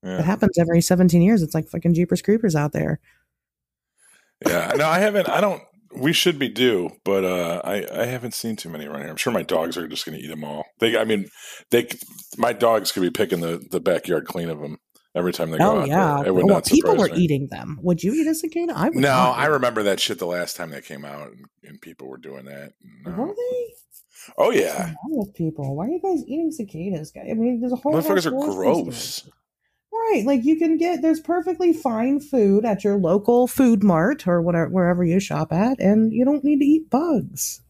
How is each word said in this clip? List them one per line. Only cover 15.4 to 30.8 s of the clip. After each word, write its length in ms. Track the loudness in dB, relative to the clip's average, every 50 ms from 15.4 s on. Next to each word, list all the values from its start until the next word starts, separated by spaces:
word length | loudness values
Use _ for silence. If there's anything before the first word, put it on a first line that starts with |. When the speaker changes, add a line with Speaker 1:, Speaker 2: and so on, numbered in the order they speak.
| -4 -4
Speaker 1:
they 60 | 0 2
go 80 | 2
Speaker 2:
Oh, 140 | 2 2 2
Speaker 1:
out 60 | 0 0
Speaker 2:
yeah. 260 | 0 2 2 2 0 0
Speaker 1:
there. 80 | 0 0
It 80 | 2
would 100 | 4 4
Speaker 2:
Well, 100 | 6 4
Speaker 1:
not 100 | 4 4
Speaker 2:
people 260 | 4 2 4 4 4
Speaker 1:
surprise 180 | 2 4 2 2
Speaker 2:
were 60 | 2 2
Speaker 1:
me. 40 |
Speaker 2:
eating 280 | 2 2 2 0 -2 -6
them. 260 | -10 -12 -10 -12 -12 -6 -2
Would 180 | -2 0 0
you 120 | 0 -2 0
eat 140 | 0 0 0
a 60 | -2
cicada? 380 | -4 -4 -6 -6 -4 -4 -4 -4
I 120 | -2 -2
would 100 | -2 0
Speaker 1:
No, 140 | 2 2 2
Speaker 2:
not 280 | 4 4 4 2 2 0
Speaker 1:
I 60 | 0
Speaker 2:
eat 40 | 2
it. 40 |
Speaker 1:
remember 320 | 2 2 0 0 0 0 0
that 160 | 0 0 0
shit 200 | -2 -4 -4 -4
the 60 | -4
last 300 | -4 -4 -4 -4 -6 -8
time 140 | -10 -12 -12
they 100 | -12 -16
came 240 | -14 -14 -16 -14 -14
out 300 | -14 -14 -14 -16 -16 -18
and, 120 | -20 -20 -20 _ _ _
and 160 | -20 -20 -20
people 260 | -20 -20 -20 _ -16 -16
were 100 | -16 -16
doing 280 | -16 -16 -16 -16 -16
that. 260 | -16 -16 -16 -16 -18 _ _ _ -20 -20 -18 -14
No. 60 | -10
Speaker 2:
Were 240 | -6 -6 -6 -6 -6
they? 380 | -6 -6 -4 -4 -6 -6 -8 -12 -20 _ _ _ -20 _ _ _ -20 -20 -18 -2 0
Speaker 1:
Oh, 80 | 0 2
Speaker 2:
What's 100 | 2 2
Speaker 1:
yeah. 280 | 0 0 -2 -4 -6
Speaker 2:
wrong 100 | -6 -8 -10 -10 -6
with 240 | -4 -4 -4 -6 -6
people? 400 | _ -6 -6 -4 -6 -8 -6 -6
Why 120 | -6 -4 -4
are 20 |
you 100 | -6 -4
guys 220 | -2 -2 -2 -2 -4
eating 260 | -4 -6 -4 -4 -4
cicadas? 600 | -4 -6 -12 -10 -10 -8 -6 -6 -6 -6 -8 -12 _ -16
I 140 | -10 -6 -4
mean, 260 | -2 0 0 0 -2
there's 140 | -2 -4 -4
a 20 |
whole 180 | -2 -2 0 0
Speaker 1:
Motherfuckers 260 | 0 2 2 2 2
Speaker 2:
ass 60 | 2 0
Speaker 1:
are 40 |
Speaker 2:
forest 240 | -2 -2 -2 -4 -4
Speaker 1:
gross. 300 | -2 0 2 2 2 0
Speaker 2:
these 360 | -4 -8 -10 -10 -10 -12 -12 -14
days. 100 | -18 _ _ _ _ _ _ _ _ _ _ _ _
Right. 320 | -6 -4 0 0 0 0 2
Like, 200 | 2 2 2 4
you 100 | 2 2
can 220 | 2 2 2 2
get, 240 | 2